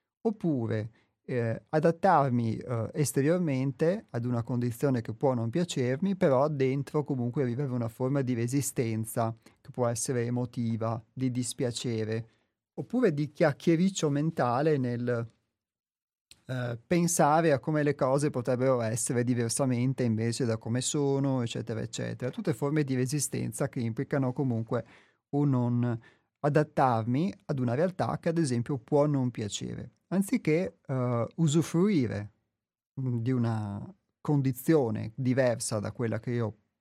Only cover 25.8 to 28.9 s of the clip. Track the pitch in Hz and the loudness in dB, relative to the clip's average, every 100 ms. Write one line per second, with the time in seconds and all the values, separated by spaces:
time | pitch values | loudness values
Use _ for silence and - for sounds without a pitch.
25.8 | 120 113 - _ _ _ 147 147 151 - | 0 -2 -8 _ _ _ 0 2 2 2
26.8 | 135 113 110 127 190 - - 147 123 120 | 2 2 0 0 -2 -4 -6 -2 0 0
27.8 | 180 180 120 143 - 165 156 120 117 143 | 0 -2 -4 -2 -2 0 0 0 -2 -6
28.8 | - | 0